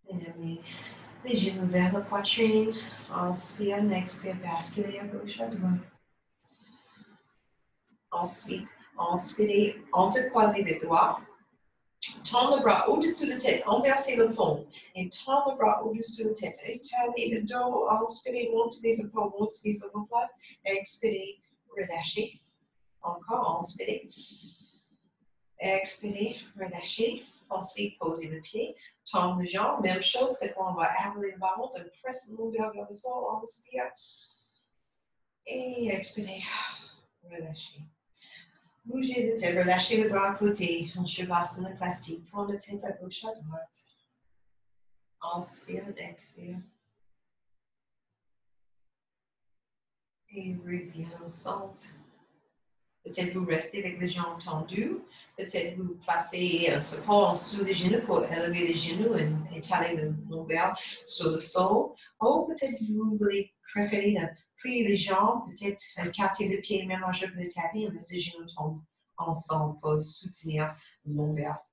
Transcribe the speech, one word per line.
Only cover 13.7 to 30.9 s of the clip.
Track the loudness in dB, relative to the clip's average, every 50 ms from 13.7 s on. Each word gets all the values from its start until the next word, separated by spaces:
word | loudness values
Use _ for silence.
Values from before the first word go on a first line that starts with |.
| 4 6 6 6 6 4 2 0 4
le | 6 6 4 6
paume | 2 2 2 2 0 -4 -12 -18 -20 -20 -14 _
et | -6 -6 -4
tends | -4 -6 0 4 4 4 4 4
le | 2
bras | 4 6 6 6 4 2
au-dessus | -2 -2 -2 -4 -4 -4 -2 0
de | 0
la | 0
tête. | 0 -2 -6 -6 -8 -8
Étalez | -8 -8 -8 -8 -4 0 0 0 2 0 0 0 0
le | 0 0
dos, | 0 -2 0 0 0 2 2 2 4 4
inspirez, | 4 4 4 0 -2 -4 -4 -2 -2 -2 0 2
montez | 4 4 2 2 0 0
les | 2 4 4 4
épaules, | 0 -2 0 0 0 0 2 0
montez | 0 0 -2 -2 -2
les | -2 -2 -2 -4
omoplates. | -6 -6 -6 -6 0 0 0 0 0 -6 _ -20 -20 -20 _ _
Expirez, | -2 -2 -2 -2 -6 -6 0 0 0 0 0 -4 -8 -12 _ _ _ _ _ _ _
relâchez. | -6 -6 -4 -4 -4 -4 -4 -4 -2 -2 -4 -4 -6 -20 _ _ _ _ _ _ _ _ _ _ _ _
Encore, | -6 -6 -6 -6 -4 -2 0 0 2 0 0 0
inspirez. | -4 -6 -8 -6 -4 -4 -4 -4 -6 -14 -18 -18 -18 -16 -18 -18 -18 -20 -20 -20 -20 -20 _ _ _ _ _ _ _ _ _ _ _ _ _ _ _ _ _ _
Expirez, | 0 0 0 2 0 -2 -6 -6 -6 -6 -2 -2 -2 -2 -4 -8 -14 -18 _ -10
relâchez. | -8 -8 -8 -8 -8 -8 -2 0 0 0 0 -4 -12 -18 -20 _ _ _
Ensuite, | -6 -4 -4 -6 -4 -4 -6 -6 -4 _
posez | -4 -4 -4 -4 -6 -8
le | -8 -10
pied, | -10 -8 -4 -4 -4 -4 -6 -14 -20 -20 _ _ _ -2
tends | 0 2 2 2 2
le | 0 -2
jambe. | 0 0 0 2 2 2 2
Même | 2 2 2 4
chose, | 2 2 4 4 2 2
c'est | 2 0 -2 -4 -2
qu'on | -2 -2 -2 0
va | 2 2 2